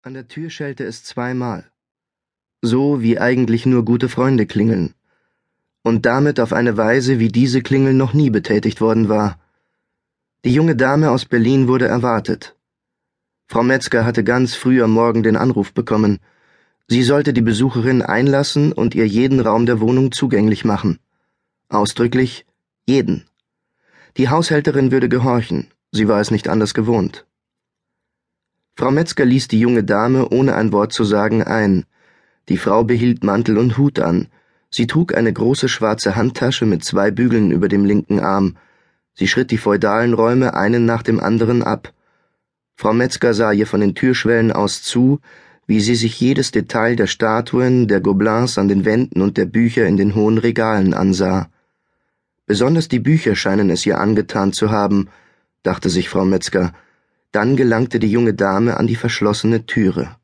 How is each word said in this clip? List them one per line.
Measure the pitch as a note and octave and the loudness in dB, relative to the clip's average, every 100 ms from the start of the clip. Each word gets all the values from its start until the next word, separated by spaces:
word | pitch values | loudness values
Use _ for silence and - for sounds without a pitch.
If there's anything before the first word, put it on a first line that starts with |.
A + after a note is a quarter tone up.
| B2+ | -16
An | |
der | C3 A#2 | -18 -16
Tür | - D#3+ | -12 -12
schellte | - C#3+ C3 A2+ | -10 -12 -8 -10
es | A#2 | -12
zweimal. | - - B2 B2+ B2 F#2 - _ _ _ _ _ _ _ _ _ | -14 -8 -6 -4 -4 -6 -12 _ _ _ _ _ _ _ _ _
So, | A#2 B2 C#3 C#3+ | -2 0 2 0
wie | A2+ A#2 | 0 0
eigentlich | A#2+ B2+ A#2+ A2+ C3 | 0 0 0 0 2
nur | B2 | 0
gute | A2+ A#2+ B2+ | 2 0 -2
Freunde | - B2+ C3 G2+ | -2 0 0 0
klingeln. | G#2+ A2 G2+ E2 _ _ _ _ _ _ _ _ _ | 0 0 0 -4 _ _ _ _ _ _ _ _ _
Und | A#2 A#2 A#2 | -2 0 2
damit | B2+ D3 - | 2 0 0
auf | A2+ | -2
eine | - A#2+ G#2+ | 0 0 0
Weise, | G#2+ B2+ B2+ C3 | 2 2 2 0
wie | A2+ | 0
diese | B2 C3 B2+ | 2 2 0
Klingel | B2 C3+ C3+ | 0 0 2
noch | C3 C3 | 2 2
nie | C#3+ C#3+ | 2 2
betätigt | G#2+ - G#2 A2 - | 0 0 0 0 0
worden | A2 A2+ A2 | 0 2 2
war. | G#2+ G#2 E2+ _ _ _ _ _ _ _ _ _ _ B2 | 0 0 -4 _ _ _ _ _ _ _ _ _ _ -2
Die | |
junge | B2+ E3 C#3 | 2 2 2
Dame | C3 C#3+ D#3 | 2 2 2
aus | B2 - | 0 0
Berlin | A#2+ A2+ C3+ B2 | 0 2 2 2
wurde | B2+ B2 | 2 0
erwartet. | A#2+ B2 A2+ G2+ F2 - _ _ _ _ _ _ _ _ _ _ | 0 0 -2 -4 -8 -8 _ _ _ _ _ _ _ _ _ _
Frau | A2+ | -2
Metzger | B2 C3 - A#2+ A2+ | 0 0 0 -2 0
hatte | A#2 | -2
ganz | G2+ B2 B2 - | 0 0 0 -2
früh | B2+ B2+ | 0 2
am | A2+ | 2
Morgen | A2 A#2 A2+ | 2 2 2
den | A2 G#2+ | 0 0
Anruf | B2 A2+ G2 | 0 -2 -4
bekommen. | - A#2 G#2+ G#2+ G2 _ _ _ _ _ _ _ | -4 -2 0 0 -2 _ _ _ _ _ _ _
Sie | A#2 | 0
sollte | B2 C#3+ D3+ | 2 2 2
die | B2 | 0
Besucherin | A2+ G#2+ C3 A#2+ A#2 B2+ | 0 0 0 0 0 0
einlassen | - G#2 C3+ C3+ C#3+ D3 D3 | 0 0 2 0 0 0 0
und | - A2+ - | 0 -2 0
ihr | A2 | 0
jeden | G#2 C3 C3+ | 2 2 2
Raum | A2+ A2 A2+ | 2 0 0
der | A#2 | 0
Wohnung | A2 B2+ C3+ | 0 2 0
zugänglich | - C3 A#2 G#2+ G#2 | -2 -2 0 0 0
machen. | A2+ G2+ G#2 E2 _ _ _ _ _ _ _ | -2 -2 -2 -4 _ _ _ _ _ _ _
Ausdrücklich | G#2 G#2 - A#2+ B2 B2+ - _ _ _ _ - | -2 -2 -2 -2 0 -2 -4 _ _ _ _ -2
jeden. | C3+ F#2+ - - _ _ _ _ _ _ _ _ - | 0 0 -4 -8 _ _ _ _ _ _ _ _ -4
Die | B2 | 0
Haushälterin | D3+ E3 D#3 D#3 C#3 C3 | 0 2 0 0 0 2
würde | C3 D3 | 2 2
gehorchen, | B2 A#2+ A#2+ A2+ D#2+ - _ _ | 0 0 0 -2 -6 -8 _ _
sie | G#2 G#2+ | -2 0
war | G#2 | 2
es | G#2 | 0
nicht | A2 - | -2 -2
anders | G#2+ G#2 | -2 -2
gewohnt. | - A2 A#2 - - _ _ _ _ _ _ _ _ _ _ _ _ _ _ _ - | -2 -2 -2 -2 -8 _ _ _ _ _ _ _ _ _ _ _ _ _ _ _ -4
Frau | B2+ | 0
Metzger | C#3 E3 - C3 | 0 -2 0 2
ließ | C3 - | 2 2
die | A2 | 0
junge | A#2+ A#2+ | 2 2
Dame, | G2 G#2 A#2 C3 B2+ | 0 0 2 0 0
ohne | A#2+ C3 | 2 0
ein | G#2 A2 | 0 0
Wort | G2+ G#2+ | 0 -2
zu | - | -2
sagen, | G#2+ G#2 G#2 A2 | 0 2 0 0
ein. | - A2 G#2 F#2 - _ _ _ _ _ - | 0 0 2 0 -2 _ _ _ _ _ -6
Die | F#2 | -4
Frau | - G#2 | 0 0
behielt | A#2 A#2+ B2 A#2+ | 2 0 0 0
Mantel | G2+ G2+ A#2 G#2+ | 0 0 0 2
und | B2 A#2 | 0 2
Hut | C#3+ - | 0 0
an. | - F2 - _ _ _ _ | 0 0 -4 _ _ _ _
Sie | - A#2 | -6 -2
trug | D3+ F3 - | -2 -2 0
eine | A2+ | -2
große | F#2 A2 C#3 C3 | 0 -2 0 -2
schwarze | - A2 G#2+ - G2+ | -2 -2 -2 -2 -2
Handtasche | A#2+ A#2+ B2+ C3+ A2+ | -2 -2 -4 -2 0
mit | F2+ | -2
zwei | - - G2+ | -2 -2 0
Bügeln | G2 B2 A#2 G2+ | 0 0 2 2
über | D2 F#2+ | 0 0
dem | G2+ G2+ | 0 2
linken | G#2 - G2+ | 0 0 -2
Arm. | - G2 F#2+ - _ _ _ _ _ - | 0 0 -2 -4 _ _ _ _ _ -6
Sie | F#2+ | -2
schritt | - B2+ | -2 -2
die | A2 | -2
feudalen | - G2+ G#2+ G#2+ A#2+ | 0 0 2 0 0
Räume | A2+ A2+ B2 B2+ | 2 2 2 0
einen | - G2 A#2+ A#2 | 0 0 2 0
nach | A2+ | 0
dem | A2+ A2+ | -2 -2
anderen | - A2+ A2+ A#2+ | 0 0 2 0
ab. | - G#2+ - _ _ _ _ _ _ _ _ _ | -2 -6 -8 _ _ _ _ _ _ _ _ _
Frau | G#2+ | 0
Metzger | A2+ B2 - B2 | 0 0 0 0
sah | G#2+ A2+ | 2 2
ihr | G#2 G#2+ | 0 0
von | G#2+ | 0
den | G2+ F2 | 0 0
Türschwellen | C3 B2 A2 A#2 A2+ | 0 0 0 2 0
aus | - G2+ - | 0 -2 -4
zu, | - A#2+ B2+ C#3+ _ - - _ - | -6 0 2 0 _ -20 -20 _ -2
wie | G#2+ | 0
sie | G#2 A#2+ | 0 0
sich | A2+ A2+ | -2 -2
jedes | B2 C#3 C3+ | 0 0 0
Detail | A2+ F#2+ A#2 A2+ A#2+ | -2 -2 -2 0 0
der | G2+ | -2
Statuen, | - A2+ A2 A#2 B2 B2+ B2+ A2+ | 0 -2 -2 -2 0 2 2 2
der | G2+ | 2
Gobelins | F2+ G2 G#2+ A2 B2 - | 2 0 2 0 -2 0
an | G2 | 0
den | G2 G2 | 2 2
Wänden | A2 B2+ - | 0 0 0
und | G2 - | -2 0
der | F#2 | -2
Bücher | A2 A#2 A#2 G#2 | 0 0 2 2
in | G2 | 2
den | G2+ | 2
hohen | G#2 G#2+ A2 | 2 2 2
Regalen | A#2 A#2 A2 G#2+ F#2+ | 0 0 0 2 2
ansah. | - G2 F#2 F#2+ F#2 - _ _ _ _ _ _ _ _ _ _ | 2 0 0 0 0 -4 _ _ _ _ _ _ _ _ _ _
„Besonders | G2+ B2 E3 D#3+ | 0 2 0 0
die | B2 | -2
Bücher | A#2 D#3+ A#2+ G2 | 2 2 2 -2
scheinen | - G2+ G2+ | 0 0 0
es | F2+ - | 0 -2
ihr | F#2+ | 0
angetan | G2+ G#2+ - A2 G2 | 0 0 0 0 -2
zu | - G#2+ | 0 -2
haben“, | G#2+ G2+ G2+ F#2+ - _ _ _ _ | 0 2 0 -2 -10 _ _ _ _
dachte | - F2+ - | -6 -4 -2
sich | F2 F#2 | -2 -2
Frau | G2 F#2+ | -2 0
Metzger. | F#2+ - F#2+ F2 - _ _ _ _ _ | 0 -2 -2 -2 -6 _ _ _ _ _
Dann | G#2 A2 C3+ | -2 0 2
gelangte | B2+ A2+ A#2+ A#2 | 2 2 0 -2
die | A2 | 0
junge | A2+ A#2 | 2 0
Dame | G2 G2 F#2+ A#2+ - | 0 0 2 0 0
an | A#2 | -2
die | A2+ | -2
verschlossene | B2 - G#2 G#2 A2 A2+ A2+ | -4 -2 -2 0 0 -2 -2
Türe. | - G2 F2 C#2 - | -2 -2 -2 -8 -12